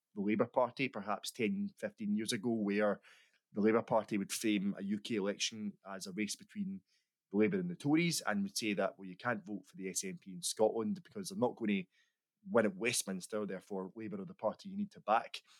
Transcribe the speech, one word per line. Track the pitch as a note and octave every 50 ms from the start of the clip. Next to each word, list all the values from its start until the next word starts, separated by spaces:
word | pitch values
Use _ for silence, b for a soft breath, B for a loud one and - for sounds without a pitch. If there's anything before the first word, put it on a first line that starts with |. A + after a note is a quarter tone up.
| _ _ -
the | G#2
Labour | F#2+ G#2 G#2+ G#2 A#2+
Party | A#2 - C3+ B2 A#2+ - - C#3 B2
perhaps | - G#2+ F#2+ G#2+ G2+ F#2 - - -
ten, | - A#2 G#2 G2 G2 G2+ G2+ -
fifteen | - - G#2 - - A2 G2+ G#2
years | G#2+ A2+ A2 B2
ago, | G#2+ F#2+ A#2+
where | A#2 A2+ G#2+ G2+ G2+ G#2 G#2+ G#2 G2 G2 b b b b b b b b b _ -
the | -
Labour | G2+ A2 A2 A#2 A2+
Party | - B2+ A2 G#2+ - A2 G2+
would | G2 F2 -
frame | - - A2 G#2 G2+ F#2+ G2+ G2 -
a | G2+
U | G2 G#2 G#2 -
K | - A#2+
election | G#2 F#2+ G2+ G2 - - - A2+ A2 G#2+ G2+ G2 - - F#2+ G2
as | F#2+ F2+
a | G2+ F2+
race | G2+ G#2+ G#2 -
between | - G2+ - - G#2+ G2 F#2+ G2 F#2+ - _ _ _ _ _ _ _ _ _
the | - G2+
Labour | G#2+ G#2 F#2+ F#2+
and | F2+ F2
the | F2
Tories | - - C#3+ D3+ D#3+ F3 E3+ D3+ - -
and | - G#2+ G2+ G2
would | G2 -
say | - A#2+ G#2+ G2+
that, | F#2+ G2 F#2+ - -
"Well, | G2 F#2
you | F2
can't | - - B2 A#2+ G#2 F2
vote | F#2+ G#2+ F#2+ -
for | _ -
the | F2+ F#2 F#2+
S | F2+ - -
N | F#2+ F#2 F2
P | - G2 F#2
in | F2 E2+
Scotland | - - - G#2+ G#2+ - A2+ A2 G#2+ G2 F#2 -
because | - - G#2 F#2+ -
they're | F#2+ G2+
not | B2 A#2+ -
gonna | - A#2 G#2 G2+ F#2+ F2+ - _ _ _ _ _ _ _ _ _ _ - G2
win | G2 A#2 A2
at | G#2 F#2+
Westminster, | F#2 A2 B2 A#2+ - - - F#2+ F#2 F2 - - G#2+ G#2+
therefore | G2 G2 F2+ - - G#2 F#2+ F#2 F#2+ -
Labour | A#2 A2+ G#2+ G2 G2
are | F#2+
the | F2 F#2+
party | - - G#2+ F#2 - - G2
you | F#2+
need | G2+ G#2 G2+ -
to | F2+
back." | - - G#2+ A#2+ - - - - - b b